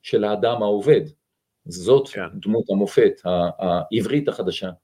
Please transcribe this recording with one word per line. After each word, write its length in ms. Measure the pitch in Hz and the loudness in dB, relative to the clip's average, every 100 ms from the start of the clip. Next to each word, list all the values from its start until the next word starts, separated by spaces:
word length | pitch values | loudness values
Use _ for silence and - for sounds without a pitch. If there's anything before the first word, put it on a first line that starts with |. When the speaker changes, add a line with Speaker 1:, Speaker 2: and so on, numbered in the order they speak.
Speaker 1:
של 220 | - 110 | -2 0
האדם 400 | 104 104 117 120 | 0 0 0 0
העובד, 380 | 104 104 127 131 - - _ _ _ _ - | 0 0 4 2 0 -12 _ _ _ _ -16
זאת 440 | 87 90 139 - | -4 2 2 2
Speaker 2:
כן. 120 | 101 87 | -8 -10
Speaker 1:
דמות 320 | 98 98 113 - | -8 -2 -2 0
המופת, 520 | 98 101 - 104 - 90 | 0 0 4 4 2 -2
ה-, 240 | 90 87 - | 0 0 -2
העברית 680 | 92 87 78 110 104 143 143 | -2 -2 -2 -4 0 -2 -2
החדשה. 420 | - 95 - 95 87 | -4 -4 -6 -8 -12